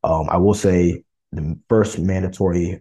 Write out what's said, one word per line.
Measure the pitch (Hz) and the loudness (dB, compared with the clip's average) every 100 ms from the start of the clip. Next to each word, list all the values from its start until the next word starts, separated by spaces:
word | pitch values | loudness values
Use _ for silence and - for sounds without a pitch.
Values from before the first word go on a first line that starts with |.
Um, | - 80 76 | 0 -2 0
I | 87 | 2
will | 95 | 2
say | 101 101 90 87 80 _ _ _ | 2 2 2 2 0 _ _ _
the | 82 76 78 _ | -10 -8 -8 _
first | 113 107 - | 2 2 0
mandatory | 87 95 92 92 95 87 87 95 | -2 -2 -4 -2 -2 0 -2 -6